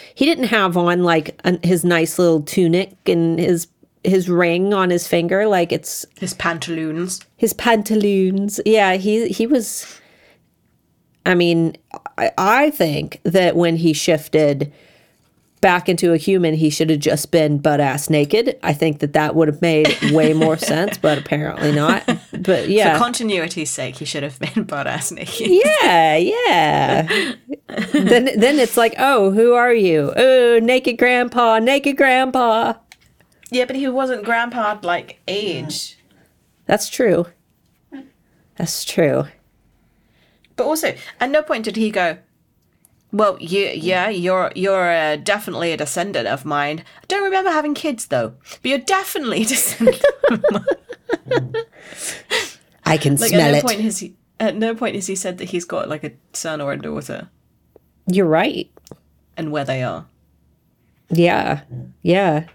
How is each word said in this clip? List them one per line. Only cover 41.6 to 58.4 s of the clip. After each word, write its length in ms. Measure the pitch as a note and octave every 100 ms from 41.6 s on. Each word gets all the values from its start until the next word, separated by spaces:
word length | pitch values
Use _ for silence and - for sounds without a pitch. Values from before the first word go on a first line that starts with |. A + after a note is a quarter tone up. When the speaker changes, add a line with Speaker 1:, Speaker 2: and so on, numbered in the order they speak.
| A3
Speaker 2:
did 100 | G#3+
he 140 | G#3+
go, 260 | G3 F3 D3+ _ _ _ _ _ _ _ _ _
"Well, 260 | G3+ G#3 -
you, 280 | E3 F#3+ G3 -
yeah, 340 | D#3+ F#3 G3
you're, 420 | G3 F3 F#3 F3 -
you're, 360 | F#3+ F#3+ F3
uh, 240 | E3+ D#3 D3+
definitely 540 | C#3+ G3+ G#3 F3+ E3+
a 60 | E3
descendant 500 | D3 - F#3+ F3+ A2
of 180 | C3+ C#3+
mine. 380 | D3 C#3+ D#3 - -
I 40 | _
don't 160 | G4
remember 280 | G4 F#4+ F#4+
having 220 | D#4 D4+
kids, 320 | D4 D#4 A#3+ -
though, 260 | B2+ A2+ - - -
but 40 | B3+
you're 100 | C4+
definitely 600 | C4+ F#4+ F#4+ F4+ B3+ E3+
a 20 | A3
descendant 580 | C4 - - A3+ - C#5+ - C#5+
of 120 | A#4+ D5
mine." 1000 | - - - _ B4 - - - B4 -
<laughs> 1300 | A4 A4+ _ - - - - - B4 - - _ _ -
Speaker 1:
I 120 | D#3
can 200 | D3 C#3+
Speaker 2:
Like, 120 | A3+
Speaker 1:
smell 120 | F3
Speaker 2:
at 100 | D3
no 60 | D3
Speaker 1:
it. 60 | A#3+
Speaker 2:
point 160 | G#3
has 180 | A3 F3+
he, 160 | F3+ - _ _
at 160 | A3 F3+
no 180 | A3+
point 220 | A3+ A#3 -
has 120 | F#3+
he 80 | F#3+
said 220 | F#3+ F3+
that 100 | F3+
he's 160 | F3+ F3
got, 240 | E3 -
like, 140 | D#3
a 80 | D3+ - _
son 280 | - E3 D3+
or 100 | C#3+
a 40 | C#3+
daughter. 500 | D3 D3 C3+ - - _ _ _ _ _ _ _ -
Speaker 1:
You're 160 | F#3 F3
right. 460 | D#3+